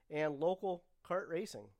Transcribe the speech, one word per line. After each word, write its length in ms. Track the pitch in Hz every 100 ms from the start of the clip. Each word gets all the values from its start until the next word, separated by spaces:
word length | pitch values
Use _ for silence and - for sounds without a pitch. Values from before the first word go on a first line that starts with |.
| -
and 300 | 151 156 139
local 420 | 165 185 196 175 - _ -
kart 200 | 180 202
racing. 380 | 165 214 113 104 -